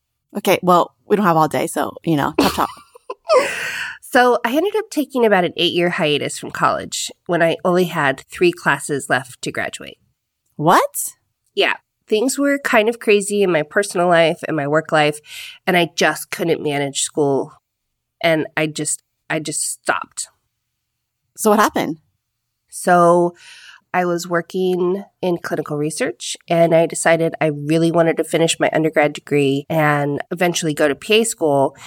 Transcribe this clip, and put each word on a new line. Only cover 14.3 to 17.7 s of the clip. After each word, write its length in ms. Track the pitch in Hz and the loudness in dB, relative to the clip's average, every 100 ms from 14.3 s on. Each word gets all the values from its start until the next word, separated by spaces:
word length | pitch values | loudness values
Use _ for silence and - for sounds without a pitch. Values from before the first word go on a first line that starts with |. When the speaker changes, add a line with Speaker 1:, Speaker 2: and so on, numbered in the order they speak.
| - - | 0 -4
Speaker 2:
and 80 | 156 | -4
my 100 | 143 | 0
work 240 | 156 156 | -2 0
life, 300 | 156 147 147 - - - - | 0 0 -2 -12 -18 -18 -8
and 120 | - 180 | -2 0
I 140 | 175 | 0
just 380 | - 165 151 - | 0 0 0 -8
couldn't 280 | - 170 151 | -6 -2 -2
manage 420 | 151 143 139 135 | -2 -2 -4 -4
school. 500 | - - 143 135 - - _ | -4 0 0 0 -2 -12 _